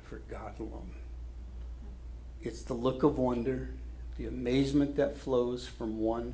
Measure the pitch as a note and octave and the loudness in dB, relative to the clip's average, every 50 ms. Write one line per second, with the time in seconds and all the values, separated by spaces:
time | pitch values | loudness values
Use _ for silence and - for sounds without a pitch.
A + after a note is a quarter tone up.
0 | - - - - - - - A2 A2 G#2 - - A2+ A2 A2 - - - - - | -12 -12 -10 -10 -8 -8 -8 -8 -8 -8 -8 -6 -6 -6 -8 -8 -10 -10 -10 -10
1 | - - - - - - - - - - - - - - - - - - - - | -10 -10 -10 -8 -10 -10 -10 -10 -10 -10 -10 -8 -8 -8 -10 -10 -10 -10 -10 -10
2 | - - - - - - - - - A#2 - - - - B2 A#2 A#2+ B2+ B2+ - | -10 -10 -10 -10 -10 -12 -8 -6 -6 -6 -6 -4 -4 -4 0 2 2 2 6 8
3 | D#3 D3 - C3 B2+ B2 B2 A#2+ A2+ C3+ C3 B2 - - - - - - - - | 6 6 8 6 4 4 4 2 2 0 0 0 -2 -4 -6 -8 -8 -10 -8 -8
4 | - - - - A#2+ G#2+ B2 B2+ B2 A#2+ B2+ C3+ C#3 C3+ C#3 D3 C#3+ C#3 - D3 | -8 -8 -6 -6 -4 -4 -4 -2 2 4 6 6 6 6 6 6 4 4 4 4
5 | C#3+ - - - - C3+ C3 B2 B2 B2 B2 B2 - - - - A#2+ A2 A2 A2 | 2 2 2 -2 0 2 4 4 4 4 0 -2 -4 -8 -6 -4 -4 -2 0 2
6 | A2 A2+ A2+ A#2 A#2 B2 | 2 2 2 2 -2 -4